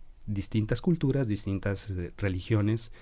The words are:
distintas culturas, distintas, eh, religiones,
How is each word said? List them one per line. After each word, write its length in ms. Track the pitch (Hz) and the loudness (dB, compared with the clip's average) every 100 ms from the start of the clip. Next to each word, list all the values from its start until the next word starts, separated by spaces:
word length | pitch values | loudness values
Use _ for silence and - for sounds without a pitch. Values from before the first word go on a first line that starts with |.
| - - - | -18 -12 -6
distintas 540 | 101 - 110 107 120 | -4 0 0 0 2
culturas, 480 | - 165 139 135 117 | 2 2 4 2 2
distintas, 600 | 101 - 98 104 98 - | 0 0 -2 0 -2 -2
eh, 220 | 92 85 - | -4 -6 -2
religiones, 760 | 104 90 - 107 104 113 - - | -2 -2 2 4 4 2 -2 -12